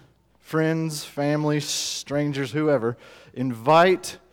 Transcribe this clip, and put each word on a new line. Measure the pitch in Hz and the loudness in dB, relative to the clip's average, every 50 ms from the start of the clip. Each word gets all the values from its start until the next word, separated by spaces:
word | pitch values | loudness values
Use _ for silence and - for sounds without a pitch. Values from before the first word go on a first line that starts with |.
| - _ _ _ _ _ _ _ | -10 _ _ _ _ _ _ _
friends, | _ - - 160 160 160 160 160 160 160 151 147 - | _ -4 -2 0 0 0 0 -2 -4 -4 -6 -8 -12
family, | - - 143 143 147 147 151 151 151 147 147 | -10 -6 -4 -2 0 0 0 0 0 0 -2
strangers, | 147 - - - - - - - - - 139 147 147 147 139 135 139 120 113 | -2 -4 -6 -6 -6 -6 -8 -10 -8 -4 -2 -2 -2 -2 -2 -4 -6 -4 -2
whoever, | 156 156 156 147 123 107 117 120 - - - - - - - - | -2 2 2 2 2 2 0 -4 -4 -12 -20 -20 -20 -20 -16 -8
invite | 123 127 131 120 113 113 139 156 165 175 190 185 180 - - - - _ _ | -6 -6 -6 -4 -2 2 6 6 8 8 6 4 0 -2 -10 -14 -14 _ _